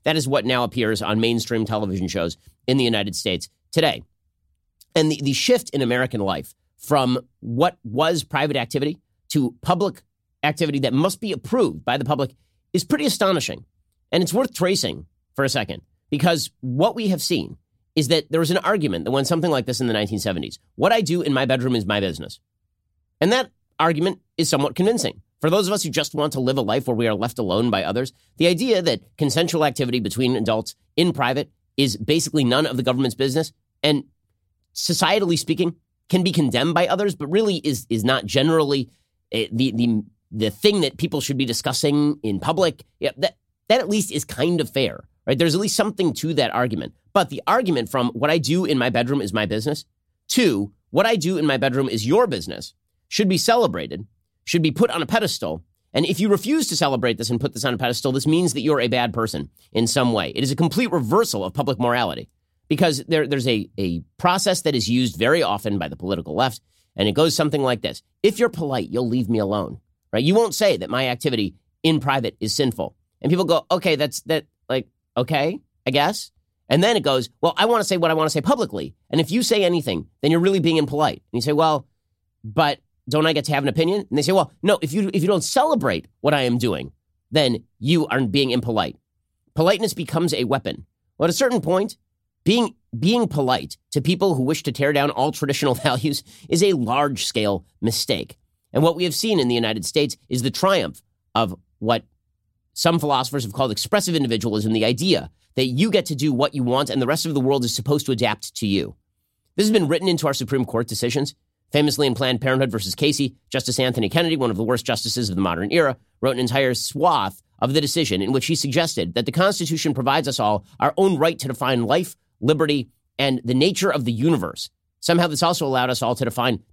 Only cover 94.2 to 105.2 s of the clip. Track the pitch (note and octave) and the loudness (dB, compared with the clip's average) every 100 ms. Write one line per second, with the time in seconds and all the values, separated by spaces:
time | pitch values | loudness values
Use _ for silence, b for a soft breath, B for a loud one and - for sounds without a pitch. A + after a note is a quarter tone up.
94.2 | G3 C3+ C3 D#3 C#3+ B2+ C#3 C#3+ C#3+ - | 2 2 0 -2 -4 -2 0 2 0 0
95.2 | D3 - C#3 C3 C#3+ B2+ C#3+ B2 D3 C3+ | -2 -2 -2 0 0 2 0 0 -2 -4
96.2 | B B B E3 G3 D#3 A2+ C3+ D3 B2 | B B B 2 2 2 0 0 0 -2
97.2 | - A2+ G#2 F#2+ - _ A2+ A2 - F2+ | -4 -2 0 -2 -6 _ -2 -2 -2 -4
98.2 | - - _ _ _ C#3 E3 E3+ F3+ - | -6 -16 _ _ _ 2 2 2 -2 -2
99.2 | A3+ F#3 B2 A#2+ A2+ A2+ E2 D#3 D3 - | 0 2 2 0 0 -2 -2 0 0 -4
100.2 | _ B2 B2+ - F#3+ F3+ E2 - _ _ | _ -4 -2 0 0 2 -2 -8 _ _
101.2 | _ A#2 G2 - _ _ A2 A2+ - _ | _ -2 -2 -4 _ _ 0 0 -2 _
102.2 | _ _ _ _ _ - E3+ E3+ D3 C3 | _ _ _ _ _ -2 0 2 2 0
103.2 | B2 C#3 A2 C3+ B2+ G#2 - G#3 F#3 D#3+ | 0 -4 -4 -2 -2 -2 -2 0 0 0
104.2 | B2+ A2+ A2+ G#2+ A2 A2 A2 B2+ F3+ G#2+ | 0 -2 0 0 0 2 2 2 0 0